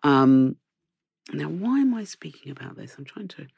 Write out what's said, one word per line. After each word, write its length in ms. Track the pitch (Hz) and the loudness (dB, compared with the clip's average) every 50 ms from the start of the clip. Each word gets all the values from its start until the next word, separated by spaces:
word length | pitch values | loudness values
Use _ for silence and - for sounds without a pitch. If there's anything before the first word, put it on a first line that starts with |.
| - | 4
Um, 540 | 147 139 135 135 131 135 131 131 131 - _ _ _ _ _ _ _ _ _ _ _ _ _ _ - | 4 4 6 6 6 6 6 4 2 -2 _ _ _ _ _ _ _ _ _ _ _ _ _ _ -14
now, 160 | - 143 147 156 | -12 -10 -10 -8
why 320 | 160 175 196 233 254 277 | -10 -8 -4 -2 -2 0
am 140 | 277 262 240 | 0 0 0
I 100 | 226 214 | -2 -8
speaking 480 | 190 - _ - 165 147 _ _ 143 | -12 -16 _ -18 -18 -18 _ _ -18
about 240 | 139 - 131 - - | -16 -16 -16 -18 -18
this? 200 | - - 131 - - | -18 -20 -20 -18 -20
I'm 80 | 139 | -20
trying 220 | 135 - - 214 185 | -18 -16 -16 -16 -16
to 180 | - - 147 135 _ | -16 -18 -20 -20 _